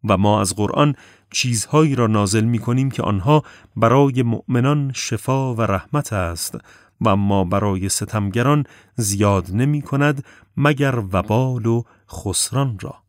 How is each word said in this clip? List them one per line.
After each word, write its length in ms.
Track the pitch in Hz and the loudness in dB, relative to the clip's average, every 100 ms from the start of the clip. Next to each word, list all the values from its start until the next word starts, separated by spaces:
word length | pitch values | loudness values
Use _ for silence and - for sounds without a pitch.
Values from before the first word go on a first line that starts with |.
و 120 | 107 95 | 2 2
ما 240 | 104 104 | 4 2
از 140 | 101 98 | 0 -2
قرآن 380 | 104 - 147 135 - _ _ | -2 2 2 2 -10 _ _
چیزهایی 640 | - 127 113 - 151 156 | -6 -2 -2 0 2 2
را 120 | 131 113 | 2 2
نازل 380 | 107 101 110 | 2 2 2
می‌کنیم 460 | 110 117 110 123 135 | 2 0 -2 0 0
که 120 | - | -2
آنها 400 | - 101 92 151 - - - - | -2 -2 2 2 2 -20 -14 0
برای 460 | 113 127 143 127 | 4 4 4 2
مؤمنان 720 | 120 113 - 123 127 147 139 | 0 -2 -2 0 2 0 -2
شفا 600 | 127 - 113 - 135 131 | -6 -6 -6 -2 -2 -2
و 80 | 117 | -2
رحمت 500 | 107 98 - 147 143 | 0 -2 -2 -4 -2
است 460 | 104 87 82 - - - - _ _ | -4 -4 -6 -10 -10 -18 -20 _ _
و 80 | 110 | 0
اما 360 | 98 101 101 | 2 2 0
برای 440 | 90 98 104 95 95 | 0 0 0 -2 -4
ستمگران 760 | - 104 110 101 104 127 147 139 - _ - | -4 -4 -4 -2 0 2 0 -2 -10 _ -6
زیاد 540 | 107 101 104 98 90 | -4 2 2 2 0
نمی‌کند 720 | 98 135 147 - 139 147 143 - - _ - | 0 0 0 -2 0 0 0 -8 -20 _ 0
مگر 460 | 143 143 139 123 98 | 0 2 0 0 -2
وبال 540 | 95 - 110 131 127 110 | -2 0 0 0 -2 0
و 160 | 117 117 _ _ | -2 -4 _ _
خسران 680 | - 101 92 - 123 139 101 | -10 -6 -4 -2 -2 -2 -4
را. 160 | - - | -10 -14